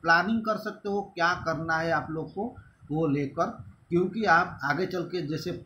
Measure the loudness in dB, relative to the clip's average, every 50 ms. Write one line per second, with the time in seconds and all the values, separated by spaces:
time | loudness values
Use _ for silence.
0 | 2 4 6 6 6 4 0 0 2 0 -2 -2 -4 -8 -10 -8 -6 -2 -2 -2
1 | -2 -4 -4 0 0 0 0 0 -2 -2 -2 -2 -2 0 0 0 2 2 0 0
2 | 0 -2 -6 -6 -6 -6 -6 -6 -6 -6 -8 -12 -20 -20 -20 _ -10 -6 -2 0
3 | 2 2 2 2 0 -2 -2 -2 -2 -2 -2 -8 -14 -18 -20 -20 -10 0 2 2
4 | 2 2 0 0 4 6 6 6 6 2 -2 -6 -2 -2 0 0 0 -2 -2 -4
5 | -4 -4 -4 -4 -4 -2 -4 -4 -4 -6 -6 -8 -8